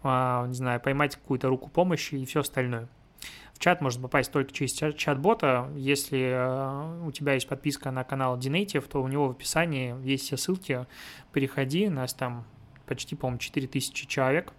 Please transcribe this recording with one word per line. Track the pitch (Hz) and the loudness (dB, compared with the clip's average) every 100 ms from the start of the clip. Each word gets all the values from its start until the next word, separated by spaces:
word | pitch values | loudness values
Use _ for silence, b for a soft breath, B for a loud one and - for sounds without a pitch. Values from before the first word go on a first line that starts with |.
а, | 139 127 127 123 123 | 2 2 4 2 0
не | |
знаю, | 127 127 120 | -2 0 0
поймать | 135 139 143 - | 2 2 2 0
какую-то | - 127 135 | -2 0 2
руку | 131 - | 0 0
помощи | - 180 160 - 139 | 2 4 2 -2 -6
и | 131 | -2
все | 151 | -2
остальное. | 143 - 123 117 117 - - - B B B | 0 0 0 -2 -6 -16 -20 -16 B B B
В | - | 0
чат | 175 175 | 4 4
можно | 139 120 | 2 -2
попасть | 127 143 123 | 0 2 2
только | 143 135 | 0 0
через | - 135 | -2 -4
ча-, | - 156 | 0 -2
чат-бота. | 151 - 135 165 220 147 127 131 143 | 0 0 2 2 4 4 4 0 -4
Если, | 135 143 - 135 131 | 0 0 2 0 0
а, | 127 127 131 135 139 156 170 | 2 0 0 -2 -4 -8 -6
у | 165 | -8
тебя | 135 143 | -4 0
есть | 135 - | 2 0
подписка | 131 151 135 139 | -2 -2 -2 -4
на | 131 | -4
канал | 127 135 131 123 | -4 0 0 0
Dinative, | 131 160 196 151 - | 0 0 2 -2 -2
то | 143 | -2
у | 131 | 0
него | 139 139 | 2 2
в | |
описании | 123 - 160 170 139 127 123 | 0 -2 0 2 0 -2 -4
есть | 131 135 | -2 -2
все | - 131 | -2 -4
ссылки. | - 185 - 127 127 B B B B | -2 -2 -2 -4 -4 B B B B
Переходи, | - 135 - 135 156 208 | 0 0 0 0 2 2
нас | 147 127 | 0 -4
там | - 127 120 110 - - - | -4 -4 -6 -12 -20 -20 -20
почти, | - 127 - 147 | -8 -6 -6 -4
по-моему, | 131 123 | -2 -2
четыре | - - 131 | -4 -4 -2
тысячи | 139 - - - | -2 -4 -8 -4
человек. | - 131 151 180 | 0 4 2 0